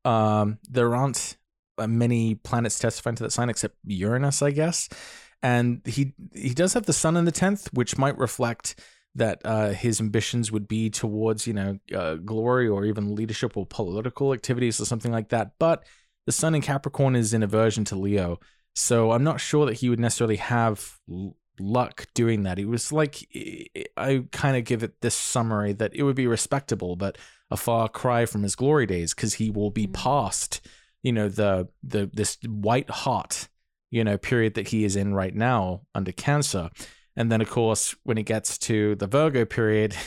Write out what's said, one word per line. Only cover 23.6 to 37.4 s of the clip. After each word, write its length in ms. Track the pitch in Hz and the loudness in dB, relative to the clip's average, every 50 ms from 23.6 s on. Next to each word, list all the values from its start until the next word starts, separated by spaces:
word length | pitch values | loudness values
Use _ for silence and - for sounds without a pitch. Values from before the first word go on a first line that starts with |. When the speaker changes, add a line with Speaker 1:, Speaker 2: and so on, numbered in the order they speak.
| - - - - - - - - | -16 -14 -12 -12 -12 -10 -8 -6
Speaker 1:
I 260 | 101 135 139 131 127 - | -2 0 0 0 0 -4
kinda 300 | - - - 143 135 127 | -8 -2 0 2 2 2
give 220 | 117 - 123 110 113 | 0 0 -2 -2 -2
it 180 | 107 - - | -4 -8 -2
this 140 | - 117 - | -2 -2 -2
summary 580 | - - - - 127 117 113 110 104 104 104 101 | 0 -4 -2 0 0 0 0 0 0 0 0 0
that 220 | 104 113 104 - | 0 -2 -4 -2
it 80 | - 143 | 0 0
would 120 | 139 131 | 0 2
be 120 | 135 127 120 | 2 2 2
respectable, 680 | 117 110 - - 143 147 - - 113 98 92 90 90 87 | 2 0 0 0 -2 -2 0 -2 -4 -2 -2 -4 -4 -2
but 200 | 98 98 - - - - - _ _ - | -4 -4 -4 -6 -16 -20 -20 _ _ -6
a 80 | - - | -6 -4
far 320 | - - 117 113 113 110 | -2 0 2 2 2 0
cry 360 | - - - 127 120 117 117 | -2 -2 0 2 2 4 2
from 180 | 110 - 104 101 | 2 0 -2 -2
his 120 | 98 - | -2 -2
glory 300 | - 123 139 156 151 123 | 0 2 2 4 4 4
days, 280 | 95 92 87 85 80 - | 2 0 -2 -2 -2 -4
'cause 220 | - - 107 - | -2 -2 -2 -2
he 140 | - 113 110 | 0 -2 -2
will 220 | 104 104 104 104 | 0 0 -2 0
be 160 | 98 113 104 95 | 0 0 -2 -2
Speaker 2:
Mm. 60 | 95 | -2
Speaker 1:
past, 680 | - - 127 143 143 110 95 - - - - - - - - - - _ _ _ _ | -2 0 2 2 2 2 0 -2 -4 -6 -6 -8 -10 -12 -14 -20 -20 _ _ _ _
you 100 | - 131 | -2 0
know, 180 | 120 110 107 101 | 2 2 2 0
the, 380 | 95 104 104 101 95 92 90 - _ _ | 0 2 2 4 4 2 0 -4 _ _
the, 280 | - 131 - 107 101 92 - | -14 -4 -2 -2 -2 -2 -2
this 240 | 107 104 - - - - | -2 -2 -2 -2 -6 -8
white 440 | 117 107 104 101 104 120 135 143 - | -8 -6 -2 0 2 2 2 0 -2
hot, 580 | - - - 143 120 98 - - - - - - _ _ _ _ _ _ _ - | -8 -4 -2 -2 0 -2 -2 -4 -6 -8 -8 -12 _ _ _ _ _ _ _ -4
you 140 | - 117 113 | -2 0 2
know, 140 | 107 104 98 | 2 0 0
period 340 | - - 131 120 113 110 104 | 0 0 2 4 4 2 2
that 140 | 113 101 - | -2 -4 -2
he 180 | - 110 107 | 0 2 2
is 100 | 101 95 | 2 2
in 200 | 101 98 101 101 | 0 0 0 0
right 180 | 98 95 95 - | 0 0 -2 -2
now 460 | 107 113 127 127 113 95 92 90 95 - _ - | 0 0 2 2 2 0 0 -4 -6 -10 _ -6
under 160 | - 98 92 | -6 -4 -4
Cancer. 580 | 90 - - - 143 147 139 - - 95 82 85 - - - - - _ _ _ - | -6 -6 -2 0 0 2 0 0 -2 -4 -4 -6 -10 -14 -20 -20 -20 _ _ _ -6
And 160 | - 120 117 | -2 0 2
then, 100 | 113 110 | 2 2